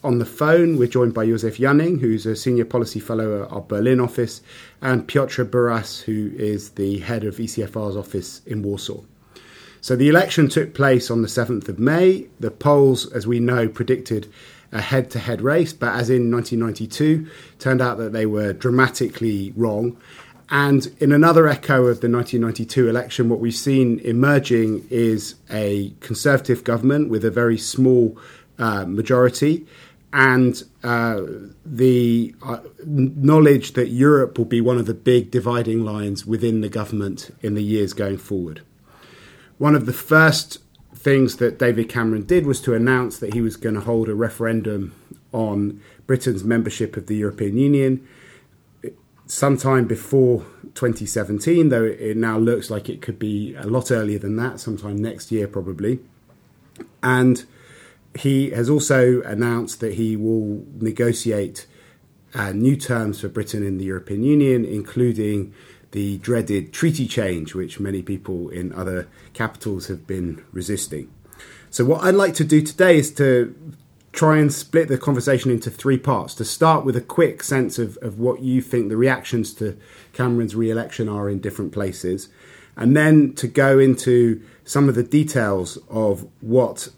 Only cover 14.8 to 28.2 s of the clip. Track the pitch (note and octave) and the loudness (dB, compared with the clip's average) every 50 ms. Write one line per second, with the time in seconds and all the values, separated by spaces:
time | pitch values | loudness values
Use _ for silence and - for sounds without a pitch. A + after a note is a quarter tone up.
14.8 | G#2+ - C#3 C3 B2+ - - A#2 G2 B2 A#2 F#2 G#2+ C3+ D3+ E3+ E3 D#3+ - - | -4 -2 0 0 -2 -2 -6 -8 -6 -6 -4 -2 0 0 2 2 0 -2 -4 -6
15.8 | - A#2+ G2 A#2+ A#2+ A2+ C3 B2+ A#2+ A#2 A#2 A#2+ A#2 - B2 A2+ A2+ A2+ G2+ - | -4 -4 -2 -2 0 2 2 2 2 2 0 -2 -2 -2 -2 -2 -2 -4 -4 -6
16.8 | A2+ A2+ - - D3 D#3 D#3 D#3+ D#3 D#3 - - - - _ - - C3 C3 B2+ | -10 -8 -4 0 2 2 2 2 0 -8 -16 -20 -20 -20 _ -4 -2 0 2 2
17.8 | B2+ B2 A2+ G#2 A2+ G#2+ G#2+ A2+ A2 G#2+ G#2+ G#2 G#2+ G2+ F#2+ E2+ - B2+ A#2+ B2+ | 2 0 -2 -4 -6 -4 -2 -2 -2 0 0 -2 -2 -2 -4 -2 -2 0 4 4
18.8 | C3 B2 - - B2+ A2 - - A2+ A2+ G#2+ G2 G2 G2 G2 G#2 A#2 A2+ G#2 G#2 | 4 4 2 -2 -4 -4 -4 -4 -4 -2 -2 -2 -6 -6 -4 -2 -2 -2 0 -2
19.8 | A#2 A#2+ B2 - _ - - - - - - _ _ - C#3+ C#3 C#3+ C#3 C#3 C3+ | -4 -4 -6 -10 _ -20 -20 -20 -20 -20 -20 _ _ -2 0 0 2 4 2 2
20.8 | - - - - D#3 C#3+ D3 D3 D#3+ E3+ E3 E3 D#3+ D3+ C#3+ - - - C#3 C3 | 2 -2 -4 0 2 4 6 6 6 8 8 6 6 6 4 0 0 0 2 4
21.8 | B2+ B2 A#2 A#2 - A#2+ A#2 A#2+ A#2+ - - A#2+ A#2 A2+ A2 - A2 - - C3+ | 4 4 2 0 0 0 0 0 -2 -2 -2 -2 -2 -2 -2 -6 -6 -4 0 2
22.8 | B2+ A2+ A2+ A#2+ B2 - - - B2 A#2 A#2 G#2+ A#2 A#2 A#2 - - C#3+ C3+ C3 | 2 2 2 0 -4 -4 -2 -2 0 0 0 0 -2 -4 -4 -4 -2 0 2 4
23.8 | C3 A#2+ A#2 - - A#2 A#2 A#2+ C3 C#3+ D3 C3+ C#3 - A#2+ A2+ A2+ A2 G#2+ G2 | 4 2 2 0 -2 -2 0 2 4 4 4 4 2 2 2 2 2 2 0 -4
24.8 | - - B2+ A#2 A#2 A2+ A2+ G#2 - - - _ _ - G#2+ G#2+ G#2+ G2+ G#2 G2+ | -6 -4 0 0 2 2 2 0 -4 -8 -16 _ _ -8 -6 -4 -2 -2 -2 -2
25.8 | G2+ G2+ - - - - A2+ - - D3 C#3 C3 C3+ - B2 A#2+ - - A#2 A2+ | -4 -6 -8 -14 -10 -10 -6 -2 0 2 2 2 2 0 -2 -2 0 -2 -2 2
26.8 | A2 C3+ C#3+ D3 D3+ A#2 A2 G#2+ A2+ A2+ F2+ A#2+ A#2+ A#2 A#2 G#2+ - - - - | 2 2 2 2 0 0 0 0 0 0 0 2 2 2 2 0 -2 -4 0 2
27.8 | C3 B2+ B2+ B2 A#2 A2 G#2+ - | 4 4 6 4 4 2 0 -6